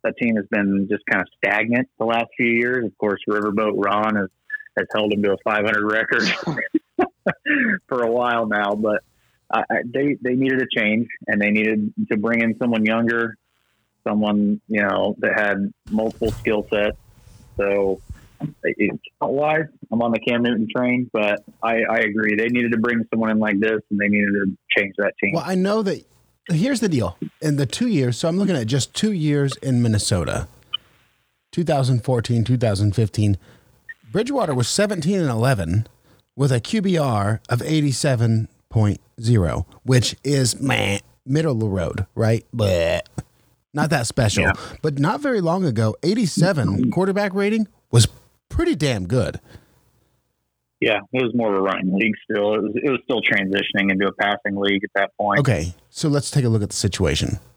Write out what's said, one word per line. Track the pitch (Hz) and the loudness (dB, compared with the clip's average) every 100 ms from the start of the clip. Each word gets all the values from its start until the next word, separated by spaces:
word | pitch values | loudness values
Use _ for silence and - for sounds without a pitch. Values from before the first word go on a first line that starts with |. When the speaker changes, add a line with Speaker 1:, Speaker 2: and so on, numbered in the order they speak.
Speaker 1:
That | 113 - | -4 0
team | 120 110 | 0 0
has | 98 | -2
been | 107 101 98 98 | -2 0 0 0
just | 104 - | -4 -2
kind | 104 | -4
of | 87 _ | -4 _
stagnant | 101 104 113 120 131 _ | -2 0 0 -2 -2 _
the | |
last | 110 117 117 - | -2 0 -2 -2
few | 120 | 0
years. | 117 120 127 | 2 0 -2
Of | 110 - | -4 -2
course, | 107 95 - | -2 -2 -2
Riverboat | 104 104 104 107 101 | -2 0 0 0 0
Ron | 101 104 107 104 | 0 0 0 -2
has, | 95 _ _ - - - | -4 _ _ -14 -6 -6
has | 92 | -2
held | 107 107 | -2 0
them | 104 | 2
to | 101 | 0
a | 95 | 0
five | 113 107 | 0 0
hundred | 104 107 104 | 2 0 0
record | 107 113 127 113 - - 127 - - _ - | 0 0 0 0 -2 -4 -6 -2 -4 _ -2
<laughs> | 330 _ 196 - 285 294 233 196 _ | -2 _ -6 -4 -2 0 0 -2 _
for | 131 | -2
a | 117 | 0
while | 117 120 117 110 | 0 0 0 0
now. | 104 101 | 0 0
But | 104 107 104 _ _ _ _ _ | 0 0 -2 _ _ _ _ _
I, | 113 - | -2 0
I, | 117 120 | -2 -2
they, | 131 143 - | -2 -2 -2
they | 123 | -2
needed | 127 135 131 | 0 2 0
a | 123 123 | -2 0
change, | 107 110 117 - - | 0 0 -2 -6 -4
and | 107 | 0
they | 104 | 2
needed | 107 107 107 104 - 107 | 2 2 0 -2 -4 -2
to | 113 | -2
bring | 113 117 | 0 0
in | 117 107 | 0 0
someone | 123 113 | 0 0
younger, | 107 113 117 117 117 113 _ _ _ _ _ _ | 0 2 0 0 -4 -8 _ _ _ _ _ _
someone, | 110 104 107 104 104 104 - | -4 0 2 2 0 -2 -2
you | 107 | -2
know, | 101 98 98 - | 0 0 -2 -2
that | 101 107 | -2 0
had | 104 98 101 - - | 0 0 -4 -8 -4
multiple | 107 113 - 110 | -2 -2 -2 -4
skill | 107 - 107 - | -2 -2 -2 -2
sets. | 104 104 - - - - - - - | 0 -2 -4 -18 -20 -20 -20 -12 -4
So, | 101 101 98 95 - - - _ 151 - | 0 0 0 -2 -8 -18 -18 _ -12 -6
it, | - - 98 - - _ | -6 0 -2 -2 -14 _
wise, | - 135 151 156 156 _ - | -4 0 0 0 -2 _ -4
I'm | 117 | -2
on | 117 | 0
the | 113 | 0
Cam | - 120 | 0 0
Newton | 120 113 110 | 0 0 -2
train, | 127 123 123 123 | -2 0 -2 -2
but | 110 104 104 - _ | -2 0 -2 -6 _
I, | 113 113 | -2 0
I | 113 113 | 0 0
agree. | 110 104 107 | 0 0 0
They | 104 117 | 0 0
needed | 123 117 | 0 0
to | 117 | 0
bring | 117 117 113 | 0 0 -2
someone | 113 110 | -2 0
in | 107 | 0
like | 107 101 | 0 0
this, | 110 107 - | 0 0 -2
and | 101 | -2
they | 101 | 2
needed | 104 101 | 2 2
to | 101 95 95 _ 104 | 0 -2 -6 _ -2
change | 101 95 | -2 -2
that | 101 - | -2 0
team. | 101 | -2
Speaker 2:
Well, | 165 175 | -2 -2
I | |
know | 185 190 214 | 0 0 0
that. | 196 143 - _ _ _ - | -2 -4 -10 _ _ _ -2
Here's | 160 247 254 | 0 2 2
the | 214 | 0
deal. | 143 92 - - _ | 0 -2 -6 -14 _
In | 156 143 | -2 0
the | 143 | -2
two | - 240 | -2 0
years, | 175 123 117 | 2 0 0
so | 165 | 0
I'm | 180 | 0
looking | 190 160 | 0 0
at | 110 | 0
just | 139 - | 0 -2
two | - 214 | -2 0
years | 190 151 147 139 - | 0 0 2 0 -2
in | 135 123 | 0 2
Minnesota, | 120 104 - 95 69 - - - _ - _ _ _ _ _ _ _ | 2 2 2 0 0 -4 -8 -16 _ -12 _ _ _ _ _ _ _
two | - | -4
thousand | 165 143 131 123 | 0 2 2 2
fourteen, | - 123 107 120 | 2 -2 2 0
two | 107 127 | 2 2
thousand | 117 95 104 98 | 2 2 2 2
fifteen, | 110 - 104 92 - - _ _ - - - | 0 2 2 0 -4 -20 _ _ -20 -20 -6
Bridgewater | 160 240 277 180 | -4 0 0 0
was | 127 117 | 0 0
seventeen | - 208 196 147 202 | 0 0 0 0 2
and | 151 | 0
eleven | 113 123 117 80 101 113 _ _ _ _ | 2 2 2 0 0 -2 _ _ _ _
with | - 135 | -2 2
a | 123 | 2
Q | - 220 | 0 0
B | 190 170 | 2 2
R | 139 107 101 107 - | 2 2 0 -2 -2
of | 120 | -4
eighty-seven | 147 156 147 127 147 123 117 110 110 _ _ | 0 0 2 0 0 2 2 2 -2 _ _
point | 113 104 - _ - | 2 2 0 _ -6
zero, | 113 117 82 58 85 - | 2 4 4 0 -6 -8
which | - 127 - - | 2 2 2 -4
is | 135 143 123 - | -2 0 0 0
meh, | 135 113 101 101 _ _ | 0 0 0 -2 _ _
middle | - 147 160 | -2 0 0
of | 117 | 0
the | 110 | 0
road, | 95 82 - 98 - | 0 -2 -4 -6 0
right? | 110 113 - | 0 0 -2
But | 120 101 90 82 87 - - - _ _ _ _ | -2 2 2 2 -2 -4 -14 -14 _ _ _ _
not | 143 151 | -4 0
that | 143 117 | 0 0
special. | - 110 - | 0 2 2
Speaker 1:
Yeah. | 104 - - - | 0 -2 -8 -6
Speaker 2:
But | 156 139 | -4 0
not | 151 262 | 0 0
very | 294 233 | -2 0
long | 165 185 | 0 0
ago, | 180 113 110 - | 0 2 0 0
eighty-seven | 151 220 190 - 170 160 104 98 123 | -2 0 0 2 2 2 0 2 0
quarterback | 160 190 190 208 | 0 0 0 -2
rating | 185 202 220 208 _ _ | 0 0 0 -2 _ _
was | 120 104 - _ _ _ | 4 4 0 _ _ _
pretty | - 349 | -2 0
damn | 196 139 110 90 | 0 0 -2 -2
good. | 127 73 - - - _ _ _ _ _ _ _ _ _ _ _ _ | -2 -2 -6 -16 -20 _ _ _ _ _ _ _ _ _ _ _ _
Speaker 1:
Yeah, | 120 104 98 | -2 -2 -2
it | 127 | -2
was | 120 | -2
more | 120 110 | 0 0
of | 98 | 0
a | |
running | 95 92 92 95 | 0 0 -2 0
league | 110 104 - | 0 -2 -4
still. | 107 104 | 0 0
It | 107 | 0
was, | 104 | -2
it | 113 139 | -2 -2
was | 123 | -4
still | - 117 | -2 -2
transitioning | - 104 98 101 - 101 98 | 0 0 0 -2 -2 -2 0
into | 95 98 | 0 -2
a | |
passing | - 101 101 104 98 | 0 -2 -2 -4 -2
league | 98 98 | 0 -2
at | 101 98 | -2 -2
that | 98 - | -2 -2
point. | 104 101 | 0 2
Speaker 2:
Okay, | 135 98 85 - _ | 2 0 -2 -10 _
so | - 160 | -4 0
let's | 143 - | 0 0
take | 147 | 0
a | 123 | 2
look | 110 | 0
at | 104 | -2
the | - | -2
situation. | 101 - 85 69 62 - - | -4 0 0 2 -2 -4 -10